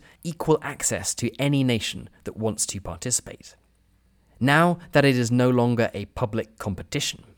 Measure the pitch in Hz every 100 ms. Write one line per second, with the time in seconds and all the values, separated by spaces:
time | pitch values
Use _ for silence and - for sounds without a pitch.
0 | - _ 170 160 - 151 139 143 - 92
1 | 98 - 117 - 139 143 131 117 - -
2 | - _ - - 110 104 - 98 92 87
3 | 123 123 - - - - _ _ _ _
4 | _ _ _ - 127 147 175 175 - 147
5 | 139 123 117 123 127 123 120 120 113 -
6 | 101 - 117 110 - - - 92 95 143
7 | - - -